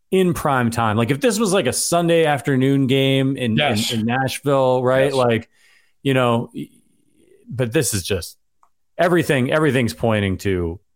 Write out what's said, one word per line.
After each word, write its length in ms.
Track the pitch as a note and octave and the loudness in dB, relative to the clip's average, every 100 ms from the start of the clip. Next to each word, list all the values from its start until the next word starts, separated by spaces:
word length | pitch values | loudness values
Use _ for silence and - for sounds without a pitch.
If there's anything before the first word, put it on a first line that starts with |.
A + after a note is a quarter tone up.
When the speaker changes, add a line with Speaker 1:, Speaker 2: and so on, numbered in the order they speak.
| _ | _
Speaker 1:
in 220 | F#3+ F3+ | 0 0
prime 380 | D#3+ D#3 C3 A#2 | 0 0 0 0
time. 260 | A#2 A#2 G#2+ | 0 0 0
Like, 140 | A#2 | 0
if 100 | C3+ | 0
this 180 | B3 G#3 | 0 0
was, 140 | A3 | 0
like, 140 | F#3+ B2 | 0 0
a 60 | |
Sunday 520 | - - E3+ E3+ E3+ | -2 -2 0 2 2
afternoon 640 | D#3 C#3+ C3+ C3 C3 C#3 C3+ | 2 0 0 0 2 2 2
game 500 | C3+ C3+ C3+ C3+ C3+ | 2 2 2 0 -2
in, 200 | B2 A2 | -2 0
Speaker 2:
Yes. 360 | D3 G#2+ A#2 | 0 0 -2
Speaker 1:
in, 80 | A#2 | -4
in 60 | A2 | -2
Nashville, 760 | B2 C3 - C#3 C#3 C3 B2+ | -2 -2 -4 -2 2 2 2
right? 240 | B2 C3 C#3 | 2 2 2
Speaker 2:
Yes. 80 | |
Speaker 1:
Like, 360 | C3+ B2 A2+ - _ _ _ _ _ | 2 2 0 -4 _ _ _ _ _
you 120 | C#3 | -2
know, 380 | C3+ B2 A#2 A#2 - - _ _ _ _ _ _ _ - | 0 2 0 -2 -10 -14 _ _ _ _ _ _ _ -12
but 240 | A#2 B2 | -6 -2
this 200 | C#3 B2+ | -2 -2
is 100 | G2 | -4
just 340 | - G2 - - _ _ _ _ _ - | -4 -6 -6 -16 _ _ _ _ _ -2
everything. 540 | F3 F3 - C#3+ B2 | 0 2 2 0 0
Everything's 400 | D3+ D#3 B2+ A2+ | 0 2 2 0
pointing 460 | - A#2 G#2+ G2+ F#2 | -2 0 0 0 -2
to, 400 | G2+ F2+ E2+ E2 _ | -2 -2 -4 -6 _